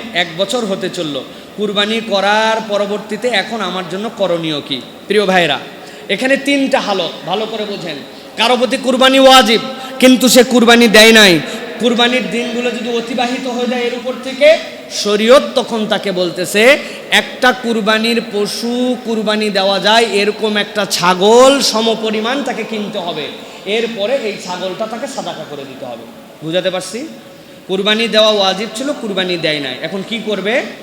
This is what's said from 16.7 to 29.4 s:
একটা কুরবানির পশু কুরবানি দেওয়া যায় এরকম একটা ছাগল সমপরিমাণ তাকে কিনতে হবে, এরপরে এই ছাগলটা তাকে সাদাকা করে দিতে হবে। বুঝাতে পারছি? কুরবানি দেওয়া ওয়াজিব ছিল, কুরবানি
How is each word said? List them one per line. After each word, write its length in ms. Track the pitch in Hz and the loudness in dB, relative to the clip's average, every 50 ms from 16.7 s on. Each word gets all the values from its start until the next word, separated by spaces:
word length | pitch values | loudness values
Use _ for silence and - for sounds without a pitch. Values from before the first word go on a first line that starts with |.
| 294 302 - - - - - - 185 208 | 4 4 0 -8 -12 -14 -6 -2 0 0
একটা 280 | 214 - - - 254 247 247 247 | 0 -2 -4 0 2 2 2 0
কুরবানির 560 | - 233 233 226 202 214 220 220 220 226 233 233 - - | -2 -2 -2 0 0 0 0 2 2 0 0 0 -2 -4
পশু 440 | 202 202 202 202 - - 233 233 240 247 247 254 247 - - | -4 -4 -4 -4 -4 -6 -4 -4 -2 0 0 0 -2 -4 -4
কুরবানি 440 | 220 226 220 214 214 208 214 214 208 | -4 -2 -2 0 0 0 0 0 0
দেওয়া 280 | 190 196 190 196 196 190 | 0 0 0 2 0 2
যায় 240 | 175 202 220 233 233 226 190 202 | 2 4 4 4 4 2 2 0
এরকম 320 | 208 208 208 208 202 214 208 | 0 0 -2 -2 -2 -2 0
একটা 260 | 208 202 208 - 208 196 - | -2 -2 -2 -4 -4 -4 -2
ছাগল 640 | - - 175 180 185 180 185 208 226 240 254 269 277 277 220 - | -2 0 2 2 2 4 4 6 8 8 8 8 6 4 2 0
সমপরিমাণ 640 | 220 220 226 226 220 220 220 220 208 214 214 226 262 285 247 | 0 0 0 0 -2 -2 -2 -2 -2 -2 -2 -2 -2 -2 -4
তাকে 200 | 247 233 220 220 | -4 -4 -6 -6
কিনতে 340 | - 220 208 208 185 - 202 | -6 -6 -8 -6 -6 -8 -8
হবে, 280 | 170 175 165 151 143 123 113 - - - - - - 190 208 | -6 -6 -6 -6 -8 -10 -10 -14 -16 -18 -18 -12 -6 -2 -2
এরপরে 380 | 233 226 220 233 214 202 214 269 269 220 208 | -2 -2 -2 -4 -4 -2 -2 -2 -2 -2 -4
এই 60 | 190 - | -6 -8
ছাগলটা 420 | - 180 180 180 180 190 180 170 220 | -8 -10 -8 -6 -6 -6 -6 -6 -6
তাকে 200 | 214 233 220 277 | -8 -8 -8 -10
সাদাকা 380 | - - 208 175 175 160 156 156 | -10 -8 -8 -8 -8 -8 -10 -10
করে 200 | - 147 139 139 | -12 -12 -12 -12
দিতে 200 | 135 131 123 139 | -14 -14 -14 -12
হবে। 180 | 123 120 113 113 117 - - - - - - | -12 -12 -12 -14 -16 -20 -20 -20 -20 -18 -14
বুঝাতে 300 | 151 156 165 185 170 185 | -8 -4 -4 -2 -2 -2
পারছি? 280 | 180 185 170 - - 233 294 320 226 - - - - - - - - - - | -4 -4 -6 -8 -10 -10 -10 -12 -14 -16 -20 -20 -20 -20 -20 -20 -20 -16 -8
কুরবানি 380 | - 185 190 196 208 214 220 233 220 | -6 -4 -2 0 0 0 0 0 0
দেওয়া 240 | 185 214 220 220 | 0 2 2 2
ওয়াজিব 380 | 214 208 190 190 185 185 226 214 - | 2 2 0 0 -2 -2 -6 -8 -8
ছিল, 140 | - 269 - 285 - | -6 -6 -6 -6 -6
কুরবানি 340 | - 214 196 185 185 180 180 170 | -6 -6 -4 -4 -2 -2 -2 -2